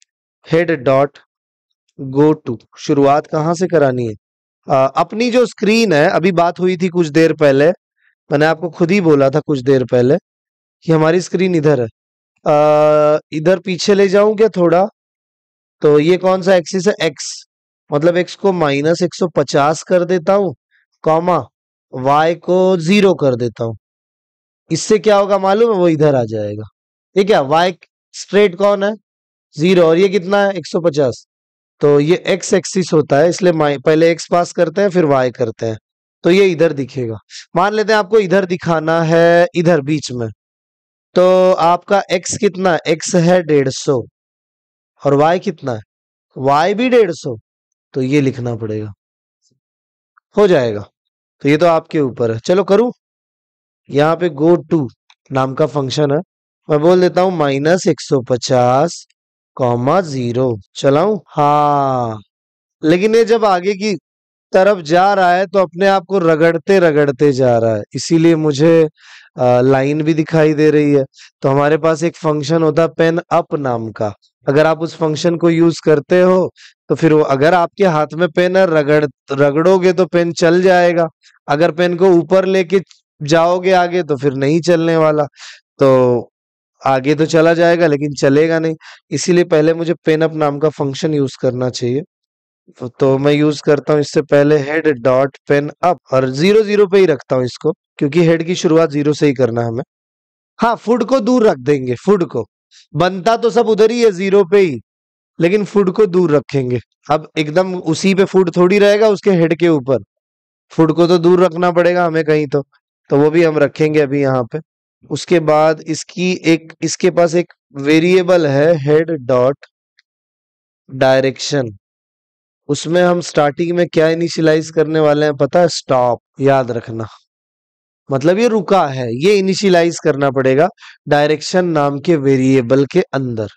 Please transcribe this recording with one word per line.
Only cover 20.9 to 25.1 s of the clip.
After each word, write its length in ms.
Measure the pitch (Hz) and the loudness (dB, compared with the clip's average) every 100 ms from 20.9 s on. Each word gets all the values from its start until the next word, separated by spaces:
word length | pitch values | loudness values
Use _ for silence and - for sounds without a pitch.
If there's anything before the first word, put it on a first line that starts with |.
| _ | _
कॉमा 380 | 165 160 175 165 123 _ _ _ _ | -2 0 0 -2 -4 _ _ _ _
वाई 420 | 131 131 147 160 165 | -6 0 0 0 -2
को 400 | - 180 185 185 | -2 0 2 0
ज़ीरो 360 | 156 208 196 | 0 2 2
कर 200 | 156 143 123 | 2 0 -2
देता 280 | 120 - | -4 -6
हूँ। 120 | 117 110 _ _ _ _ _ _ _ _ _ | -8 -8 _ _ _ _ _ _ _ _ _
इससे 280 | 160 - 214 | -8 -2 0
क्या 180 | 214 | 2